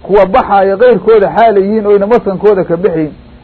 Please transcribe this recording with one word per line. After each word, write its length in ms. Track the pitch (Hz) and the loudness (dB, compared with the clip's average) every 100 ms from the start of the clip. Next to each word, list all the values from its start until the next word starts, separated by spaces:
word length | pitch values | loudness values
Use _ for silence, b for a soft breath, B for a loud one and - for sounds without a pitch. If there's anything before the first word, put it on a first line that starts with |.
kuwa 220 | - 202 185 | 0 0 2
baxaaya 500 | 247 - 202 190 196 | 0 0 0 0 2
ghayrkooda 520 | 247 208 190 226 185 175 | 2 2 2 2 2 2
xaalay 280 | 226 202 | 2 2
yihiin, 220 | 196 220 208 | 0 -2 0
oyna 200 | 208 196 | 0 0
maskankooda 560 | 240 - 185 208 190 | -2 -2 -2 0 0
ka 140 | 170 170 | -2 -4
bixin, 360 | 185 160 151 - - - | -2 -4 -6 -10 -20 -20